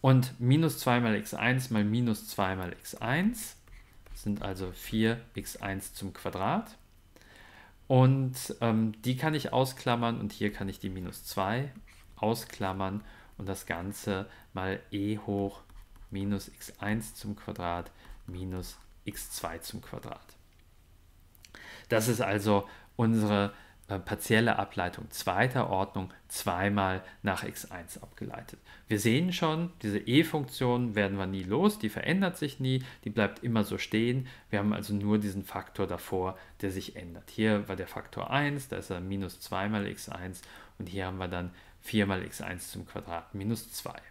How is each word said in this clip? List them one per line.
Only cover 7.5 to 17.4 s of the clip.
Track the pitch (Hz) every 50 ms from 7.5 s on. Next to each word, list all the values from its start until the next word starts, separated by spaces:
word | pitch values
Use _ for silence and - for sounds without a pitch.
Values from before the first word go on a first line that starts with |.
| - - - - - - -
Und, | - 135 127 127 127 135 135 135 131 127 - - - - -
ähm, | 120 117 110 110 110 110 107 - -
die | 120 127
kann | 131 156 156 156
ich | 147 - - -
ausklammern | 127 135 131 131 - - 127 120 120 120 117 117 -
und | 104 104 -
hier | - 110 104
kann | 101 - 101
ich | 98 90 -
die | - 98
minus | 92 92 90 90 - - -
zwei | - - - 95 95 110 123 139 143 - - - - - - - - -
ausklammern | - - 107 117 117 - - - - 104 95 95 98 95 95 98 104 - - - - - - -
und | - 95
das | 95 95 - -
Ganze | - 87 85 90 98 104 - - 107 98 95 98 - - - - -
mal | - 95 92 95 95 95 - -
e | - 101 98 104 110 104
hoch | - - 101 101 101 98 - - - - - - - - - - - -
minus | - 98 98 101 101 98 - -
x | - - - - - -
eins | 101 101 107 113 110 - -
zum | - - 104 101
Quadrat | -